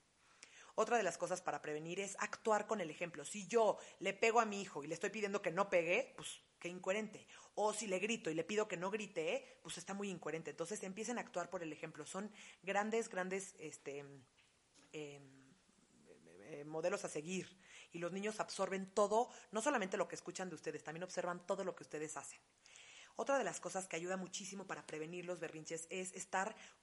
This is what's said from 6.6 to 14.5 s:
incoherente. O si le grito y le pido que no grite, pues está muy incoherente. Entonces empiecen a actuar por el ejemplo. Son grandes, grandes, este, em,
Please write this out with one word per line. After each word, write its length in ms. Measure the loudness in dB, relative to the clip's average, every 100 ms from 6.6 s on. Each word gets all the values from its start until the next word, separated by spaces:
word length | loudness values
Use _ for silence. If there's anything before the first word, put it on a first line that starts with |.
| -8
incoherente. 580 | -4 0 0 0 -8 -18 -20 -8
O 180 | 0 2
si 140 | 2 0
le 120 | 2
grito 320 | 2 0 0
y 40 |
le 100 | 0
pido 220 | 2 2 2
que 100 | 0
no 140 | 0
grite, 680 | 0 -2 -2 0 0 -2 -14
pues 140 | -10 -8
está 140 | -6
muy 160 | -4 -4
incoherente. 420 | -4 -2 -4 -4
Entonces 320 | -4 -4 -4
empiecen 340 | -4 -4 -2 -2
a 20 |
actuar 300 | -2 -4 -2
por 120 | -4
el 100 | -4
ejemplo. 340 | -6 -8 -8 -8
Son 240 | -6 -6 -8 -18 -8
grandes, 460 | 0 2 4 2 2
grandes, 480 | 0 0 -2 -4 -10
este, 400 | -12 -10 -8 -8
em, 240 | -8 -14 -18 _ _